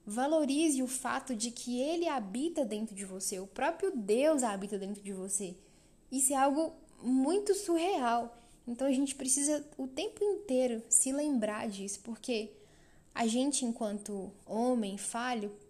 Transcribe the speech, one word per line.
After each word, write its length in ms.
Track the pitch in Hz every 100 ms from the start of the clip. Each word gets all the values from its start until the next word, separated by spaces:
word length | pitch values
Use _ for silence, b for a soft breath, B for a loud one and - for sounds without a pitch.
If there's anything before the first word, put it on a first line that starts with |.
| 202
valorize 760 | 220 277 320 269 285 330 262
o 60 | 254
fato 480 | - 240 254 262 220
de 160 | 233
que 300 | - 247 247
ele 260 | 285 339 339
habita 560 | 269 196 233 339 320
dentro 320 | 220 214 220 196
de 80 |
você, 360 | 190 190 - 185
o 80 | 196
próprio 440 | - 294 330 392 269
Deus 480 | 196 233 302 294
habita 340 | 240 196 208 202
dentro 240 | 190 202
de 100 | 196
você. 440 | 190 190 - 180 180 b b b b -
Isso 220 | 262 277
é 20 | 269
algo 380 | 277 285 320 - - -
muito 520 | 240 262 277 403 415 370
surreal. 840 | - 330 349 359 240 233 233 B B B -
Então, 200 | 240 277
a 40 |
gente 240 | 262 277 -
precisa 500 | 262 285 285 294 - -
o 120 | 262
tempo 360 | 277 415 -
inteiro 600 | 415 392 - 254 247 226 -
se 240 | - 262
lembrar 560 | 277 302 254 214 214 233
disso, 320 | 196 196 -
porque 480 | 233 226 - 220 214 B B B B B B
a 120 | - 226
gente, 380 | 240 285 277 240
enquanto 640 | 233 208 208 208 196 190 - -
homem 520 | 214 247 247 208 202
falho, 540 | - 233 254 233 202 - -